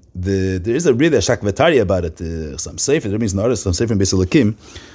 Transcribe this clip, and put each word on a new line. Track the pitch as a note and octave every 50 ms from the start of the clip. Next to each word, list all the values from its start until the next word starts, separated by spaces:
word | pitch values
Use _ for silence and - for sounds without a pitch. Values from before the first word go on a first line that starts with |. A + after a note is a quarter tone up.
| _ _ -
the, | F#2 F2+ G2 G2 F#2+ F#2+ F#2+ F#2 F#2
there | F2+ A2+ A#2
is | D3+ F3
a | E3 A#2+
really | A#2 D3+ E3+ D3
a | A2+
Shakvatari | - - A#2+ - G#2 G#2 F#2+ - C#3+ F3 D#3+ B2
about | G2+ F2 G2 F2+ E2+
it, | E2 D#2+ -
uh, | F2+ E2 E2 D#2+ D#2+ D2+ C2+ -
some | - - - -
Sefer, | - - C#3+ D#3+ - G#2
there | G2 A2
means | A#2 G#2 F#2
not | G2 G#2 B2 B2+ -
some | - G2
Sefer | F2 - A#2 G#2+
in | A#2 G2
Beis | G2 -
Elokim, | - F#2+ F#2 F#2 - D#3+ A#2+ G#2 G#2+ - - - - - - -